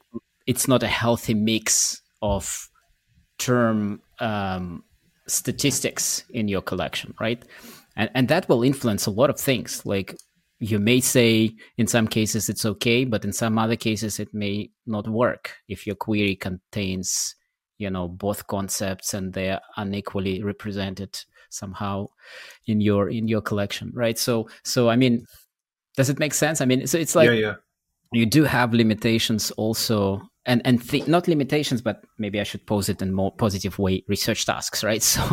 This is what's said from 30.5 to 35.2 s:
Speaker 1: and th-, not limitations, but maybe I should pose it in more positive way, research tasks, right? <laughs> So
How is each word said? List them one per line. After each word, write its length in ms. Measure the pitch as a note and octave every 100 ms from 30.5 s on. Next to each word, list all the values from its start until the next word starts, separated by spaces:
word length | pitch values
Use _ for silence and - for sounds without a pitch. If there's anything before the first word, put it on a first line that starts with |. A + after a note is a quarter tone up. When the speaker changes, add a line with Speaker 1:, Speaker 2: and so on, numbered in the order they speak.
| A#2+
Speaker 1:
and 240 | C3 A#2+ -
th-, 200 | - -
not 200 | E3+ F3
limitations, 540 | D#3 B2+ D3+ C#3+ A#2+
but 240 | A2 G2+ - -
maybe 220 | G#2 G2+
I 40 |
should 220 | G2+ - -
pose 220 | G#2 F#2+
it 140 | F#2+
in 100 | F#2+
more 240 | F#2+ G2 -
positive 420 | A2+ F#2+ G2 F#2+
way, 240 | F#2+ F#2 -
research 380 | G2+ - G#2 -
tasks, 360 | - - -
right? 220 | G#2 G#2+
<laughs> 80 | -
So 160 | -